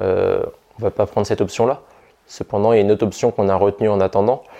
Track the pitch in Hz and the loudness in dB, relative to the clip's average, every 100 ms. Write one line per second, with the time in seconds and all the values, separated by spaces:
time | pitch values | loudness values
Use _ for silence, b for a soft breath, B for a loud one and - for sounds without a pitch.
0 | 98 92 95 95 - - _ - 107 - | -2 0 0 -2 -4 -10 _ -6 -4 -2
1 | 107 - 104 107 98 - 120 143 b b | -2 -2 -2 -2 -2 0 -2 -2 b b
2 | b b _ - - 104 107 113 101 104 | b b _ -16 -8 -2 2 4 4 2
3 | 110 - 120 113 98 95 101 98 107 101 | 0 -2 -4 0 0 2 0 0 0 0
4 | 95 98 107 131 - B | 0 0 0 0 -4 B